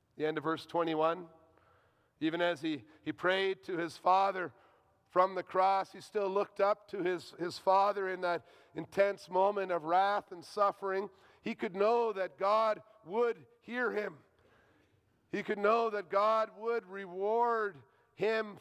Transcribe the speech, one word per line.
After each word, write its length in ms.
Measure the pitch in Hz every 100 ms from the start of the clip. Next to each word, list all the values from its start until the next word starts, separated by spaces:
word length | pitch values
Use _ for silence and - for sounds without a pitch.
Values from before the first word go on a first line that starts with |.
| _ -
the 120 | 151
end 100 | 156
of 60 |
verse 240 | 156 160 -
twenty-one. 560 | 170 165 156 160 180 170 - _ _ _ _ _ _ _ -
Even 200 | 156 165
as 220 | 175 165
he, 220 | 160 143 107 -
he 80 | 156
prayed 520 | 151 180 190 190 190
to 140 | - 165
his 200 | 165 -
Father 540 | 180 190 196 185 165 - _ _ _ _ _
from 260 | 180 190 185
the 80 |
cross, 480 | 170 185 190 196 -
he 80 | 196
still 300 | - 214 196
looked 320 | 196 202 -
up 280 | 196 214 -
to 140 | 202
his, 300 | 175 180 - -
his 200 | - -
Father 500 | - 190 202 202 190
in 140 | 185
that 220 | 180 170 - - _ 156
intense 540 | 165 196 202 196 -
moment 400 | 180 196 202 185
of 140 | 170
wrath 480 | 156 180 196 202 -
and 100 | 180
suffering. 680 | - 208 202 - 196 190 202 _ - _
He 120 | -
could 220 | 220 220 180
know 380 | 208 240 233
that 260 | 190 180 -
God 420 | 190 220 220 202 - _ 151
would 300 | 214 240 220 135 _
hear 320 | - 247 233
him. 220 | 202 202 139 _ _ _ _ _ _ _ _ _ _ -
He 140 | 196
could 140 | 208 208
know 320 | 202 233 233
that 200 | 208 165
God 400 | 196 214 220 220 190
would 320 | 226 233 185
reward 840 | 196 190 180 202 226 240 226 208 147 - _ _ -
him 400 | 208 220 214 -